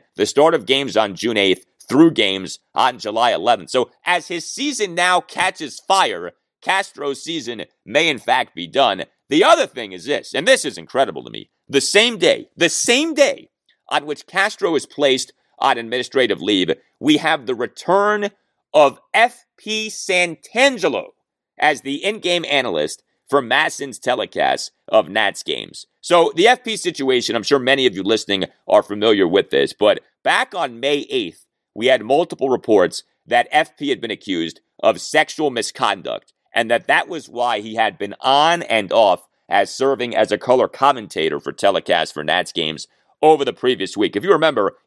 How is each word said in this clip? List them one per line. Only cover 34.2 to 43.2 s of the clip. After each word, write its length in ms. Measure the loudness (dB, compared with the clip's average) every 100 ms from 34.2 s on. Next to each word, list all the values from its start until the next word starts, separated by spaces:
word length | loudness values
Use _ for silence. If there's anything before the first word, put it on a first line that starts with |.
| -6 -4 -4 -8 _ 0
of 180 | 0 0
sexual 480 | -2 -2 0 -2 -4
misconduct, 840 | -2 -6 -2 -2 -2 -6 -12 _ _ _
and 180 | -4 0
that 160 | -2 2
that 220 | 0 0
was 180 | -10 -10
why 320 | -4 -2 -2
he 160 | -4 -2
had 220 | -2 -2
been 180 | -10 -4
on 400 | 0 4 4 0
and 300 | -2 -2 0
off 340 | 4 4 2 _ _ -2
as 240 | 0 0
serving 420 | -2 -2 -2 -2 -2
as 160 | 0
a 60 | -2
color 300 | 2 2 2
commentator 720 | 2 2 2 -4 -4 -2 -4
for 120 | -8
telecasts 640 | -2 0 0 0 0 -2
for 100 | -6
Nats 280 | -2 -2 -2
games 360 | -6 -6 -8 -14 _ _ 0